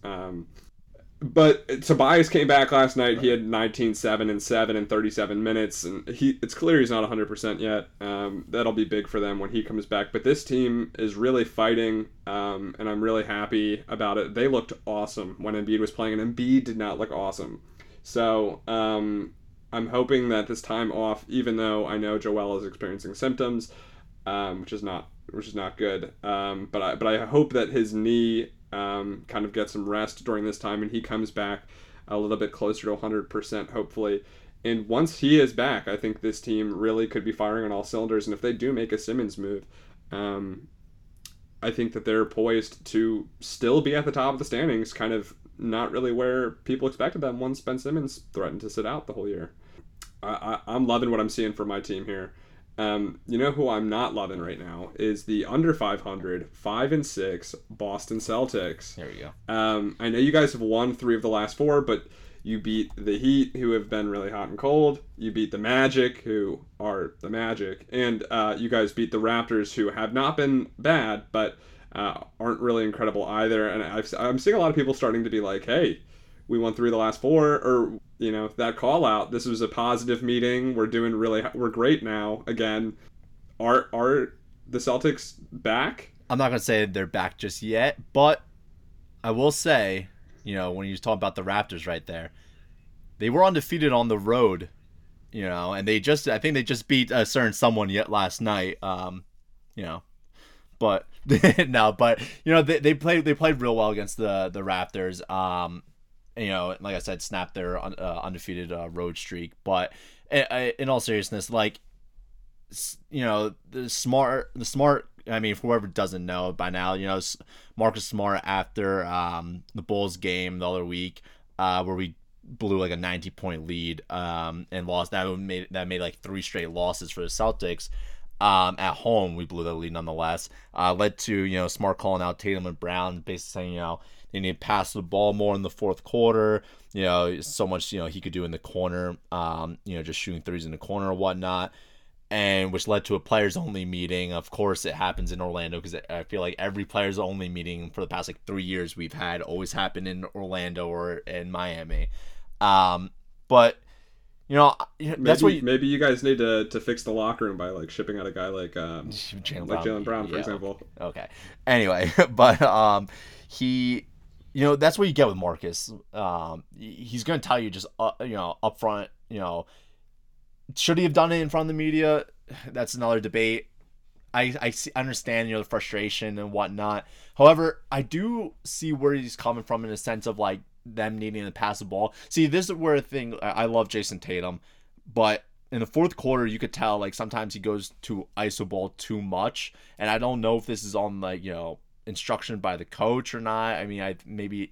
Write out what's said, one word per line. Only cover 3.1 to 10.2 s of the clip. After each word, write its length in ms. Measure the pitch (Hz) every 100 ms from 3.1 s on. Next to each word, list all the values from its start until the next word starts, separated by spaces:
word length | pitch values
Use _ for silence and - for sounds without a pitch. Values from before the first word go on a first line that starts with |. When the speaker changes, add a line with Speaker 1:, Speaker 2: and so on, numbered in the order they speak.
| 117
Speaker 1:
He 80 | 127
had 140 | 120
nineteen, 520 | 110 110 110 110 113 107
seven, 340 | 110 107 107
and 100 | 101
seven 340 | - 113 110 110
in 100 | 101
thirty-seven 560 | 107 110 107 101 104
minutes, 420 | 110 110 107 -
and 240 | 87 95 -
he, 300 | 120 135 131
it's 100 | 117
clear 260 | - 165 156
he's 120 | 120
not 120 | 113
a 40 | 107
hundred 200 | 110 104
percent 320 | 107 110 90
yet. 280 | 110 107 - -
Um, 460 | 101 101 101 98 -
that'll 220 | 117 113
be 140 | 110 104
big 220 | 107 101
for 120 | 107
them 200 | 101 98
when 100 | 98
he 140 | 117
comes 240 | 110 107 101
back. 260 | 104 101
But 100 | 117